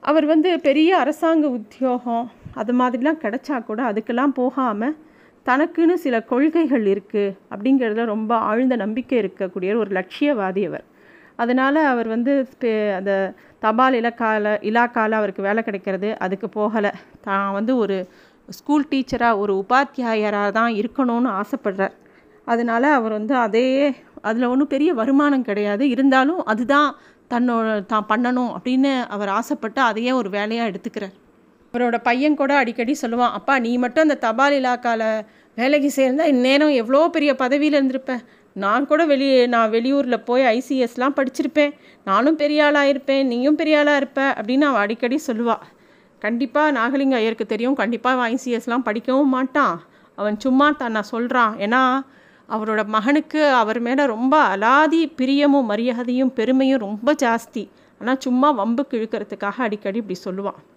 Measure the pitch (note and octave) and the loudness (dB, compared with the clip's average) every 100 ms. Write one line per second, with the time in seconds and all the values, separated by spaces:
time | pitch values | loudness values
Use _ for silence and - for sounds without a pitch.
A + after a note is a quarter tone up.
0 | - D#4 D4+ D#4+ E4 E4 C#4+ C#4 D#4+ F#4 | 2 2 4 4 2 2 2 4 4 4
1 | C4 D4+ E4 E4 D4 B3 G#3 - C4 B3 | 2 0 2 2 2 -2 -8 -4 -2 -2
2 | B3 A#3 A#3+ - - - G#3+ B3 B3+ A#3+ | -2 -4 -6 -12 -18 -10 -2 0 0 0
3 | C4+ D#4+ A#3 A#3 - C#4 A3+ G#3+ B3+ G#3 | -2 -2 -4 -6 -6 -8 -6 -4 -2 -4
4 | A3 A#3+ C#4+ C4+ B3+ C4 B3+ G#3 A#3 D#4 | -4 0 0 0 -2 0 -4 -2 -4 -6
5 | - _ _ _ - B3+ E4 E4 E4 F4 | -12 _ _ _ -2 0 0 2 2 2
6 | D4+ A#3 A3 B3 D4+ E4 D#4+ B3+ G#3 G3 | 0 -2 -2 0 2 2 0 0 0 -2
7 | G3 G#3+ G3+ F#3+ _ G3+ G#3 C4+ A#3 G#3+ | -2 -4 -4 -6 _ -6 0 2 2 -2
8 | A#3 G#3+ A3 A#3 G#3+ A3 C4 B3 G3+ A3+ | -2 -4 -2 0 0 0 0 0 -2 -6
9 | B3 B3+ G3+ - F#3+ F#3+ F#3 A3 G#3 F#3 | -2 -2 -2 -4 -8 -6 -4 -2 -2 -4
10 | F#3 - D4 C4 F#3+ F#3 F#3 D3 - _ | -6 -4 -2 0 -2 -2 -4 -6 -14 _
11 | - - - _ A#3 B3+ C4+ C#4+ D4+ B3 | -20 -20 -20 _ -2 0 2 2 2 0
12 | A3+ A3+ A#3+ C#4 B3+ - A#3+ A3 G#3 F#3+ | -2 -2 0 0 -2 -4 -2 0 -2 -2
13 | G3 G3 F#3+ - - _ A3 A3 C4 B3+ | -2 -2 -2 -6 -20 _ -2 2 4 4
14 | A#3 A#3 A3+ G#3+ G#3 G#3 G#3 A3+ A#3+ A#3+ | 0 -2 -2 0 0 -2 0 0 0 0
15 | A3 A3 G#3 G3 G3 G#3 A3+ G3+ G3 F#3+ | 0 0 -2 -2 -2 -2 -2 -6 -6 -4
16 | G3+ A3 F#3 F#3+ G#3 G#3+ G#3 A3 G3+ - | -4 -4 -4 -4 -6 -4 -2 0 -2 -4
17 | - - - G3 G3 G3 A3 B3+ G3+ F#3+ | -16 -18 -4 -2 -2 -4 0 0 0 -2
18 | F#3 - - _ - - - D4+ C#4+ C4+ | -6 -14 -20 _ -20 -20 -2 0 0 -2
19 | B3+ - A#3 G#3+ G#3 F#3+ G3 B3 C#4 - | -4 0 0 0 0 -2 2 0 0 -4
20 | A#3+ A3 G#3+ G#3 G3+ G#3 A#3 A3 A#3 - | -4 -2 -2 0 -2 0 0 -2 -4 -2
21 | B3+ A#3 B3 F#3+ G#3 - G#3 G3 G3 - | -2 0 -2 -2 -4 -4 -6 -2 -4 -4
22 | - _ _ _ - A#3 A#3+ A3+ C#4 D4 | -20 _ _ _ -4 -2 0 0 2 2
23 | A3 G#3+ G#3+ C4+ A#3 G#3+ B3+ C4 C#4+ B3+ | 0 -4 -2 0 0 2 2 2 0 -2
24 | - - - A3+ B3 B3+ C#4+ C4+ D4+ B3+ | -12 -12 -6 -2 0 2 0 2 0 0
25 | A3 C#4 D4 C#4 A#3 G3+ G#3 G#3 C#4 A#3+ | 2 2 2 0 -2 -2 -2 0 0 2
26 | C4+ C4 C4 F4+ - A3 A#3+ C#4 D4 - | 4 4 2 0 -2 -4 0 2 2 -2
27 | - _ _ B3 B3 A#3 A3 G#3+ F#3+ G#3+ | -20 _ _ -2 0 0 0 -2 -2 -4
28 | G#3 G#3+ A#3+ B3 B3 - B3+ C4 C#4 C4 | 0 0 0 0 -2 -4 -2 2 2 0
29 | B3 G3+ G3+ G3 A#3+ D4 A3+ A3+ B3+ G#3+ | -4 -6 -4 -4 -4 -6 -6 0 0 0
30 | A#3+ B3+ G3+ G3+ G#3 A3+ A#3 F#3+ A#3 - | -2 -2 -2 -4 -4 -2 -4 -6 -8 -10
31 | G3 - _ _ _ _ _ A#3+ B3 A#3 | -12 -14 _ _ _ _ _ -2 0 0
32 | A#3+ A#3+ D4 D4 C4+ C#4+ A#3+ A#3 A#3 C#4+ | 0 2 2 2 2 2 0 -2 -2 -2
33 | A3+ A#3 B3 G3+ - C4+ A#3 B3 B3 B3 | -2 0 0 -2 0 0 2 0 0 2
34 | D#4+ C#4+ A#3 A3+ C#4 C#4+ B3+ A#3+ B3 A3+ | 2 2 -2 2 2 2 0 -2 -2 -2
35 | A3 A3 G#3 _ _ - B3+ D4 C#4+ C4+ | -2 -4 -6 _ _ -4 0 2 0 2
36 | C4 C4 D#4+ C4 B3+ C#4 D4+ C#4 A3+ C4+ | 0 2 2 2 4 4 4 2 2 2
37 | E4 E4 D4 C4+ B3+ C#4+ D4+ D4 C4+ B3+ | 2 2 0 0 0 0 2 2 0 -2
38 | C4 B3+ - _ _ - G3 A3+ C4+ D4+ | -6 -10 -10 _ _ -6 -2 0 2 2
39 | E4 C#4 C#4 C4 B3 A#3+ A3+ A3+ A#3+ C#4 | 2 2 4 4 4 4 2 2 0 0
40 | B3+ A#3 A#3 B3 C4 A3+ B3+ C4+ A#3+ B3 | 0 -2 0 2 2 2 0 -2 -2 0
41 | B3+ C#4+ C4+ - D4 D4 D4 D4 - - | -2 0 -4 -2 -2 0 0 -2 -20 -16
42 | - G3 C4 D#4+ D4 D4+ D4 D4 C#4 C#4 | -2 2 2 2 0 2 4 4 2 0
43 | C4+ C4+ C4+ A#3+ C4 D4+ D#4 D4+ D4 C#4+ | 0 0 0 0 0 2 2 2 4 2
44 | C#4 - C4+ - G#3 C4 D4 B3 G3+ A3 | 0 -2 -2 -2 -2 2 2 2 -2 -2
45 | B3 C4+ D4+ A3 A#3 A3 - _ _ _ | -2 -4 -4 -4 -2 -2 -6 _ _ _
46 | _ _ G#3 A#3 C#4 D4 D4+ C4+ A3+ C4+ | _ _ -4 -2 -2 0 0 2 0 0
47 | C4+ C4 A3 A3 G#3+ G#3+ A#3+ C4+ G#3+ A#3 | 2 2 0 -2 -4 -2 -2 0 0 -2
48 | B3+ B3+ A#3+ B3 - A#3 - A#3+ A#3+ G#3+ | 0 0 0 -2 -2 -4 -2 -4 -2 -4
49 | A#3 C4 C#4+ C4 C4 D4 B3+ E3+ - _ | -2 0 2 0 -2 0 0 -2 -10 _
50 | _ - G3+ G#3 C4+ B3+ D4 D4 B3 A3 | _ -6 -4 -2 0 2 2 2 -4 -4
51 | G#3 A#3 A#3+ B3+ A3+ G#3+ G3+ A#3+ C4 C4 | -4 -4 -2 0 0 0 -2 2 2 0
52 | C4+ - _ _ _ G#3+ G#3+ G#3+ G#3 A3 | -6 -18 _ _ _ -6 -2 -2 0 -2
53 | G#3+ D4 D4+ D4+ D4 B3+ G#3+ A#3 A#3 C4+ | 2 0 0 0 2 4 2 -2 -2 0
54 | C#4+ A3 B3+ D4+ B3+ G3 G#3+ C4+ D#4 E4 | 0 0 2 4 4 2 2 4 4 2
55 | D#4+ - B3+ C#4 C#4+ C#4 A#3+ G#3 A#3+ A#3+ | -2 -2 0 2 4 2 2 -2 -2 -4
56 | B3 B3 C4 C4 A3 C4 C4+ C4+ G3+ G#3 | -2 0 0 0 0 2 2 0 -2 -4
57 | A#3 D4+ B3+ F3 - - G3+ _ _ _ | -2 0 0 -2 -4 -12 -12 _ _ _
58 | A3 C4 C4 B3 C#4+ C4+ G3+ A#3 C#4 A#3+ | -6 -4 -2 0 2 2 -2 -2 -2 -4
59 | A3 A3 G#3 - G3+ G3+ B3 G#3 G#3 G3+ | -4 -6 -8 -8 -8 -4 -4 -4 -6 -6
60 | G#3 F#3 - F#3 G3+ - _ | -6 -8 -8 -8 -8 -10 _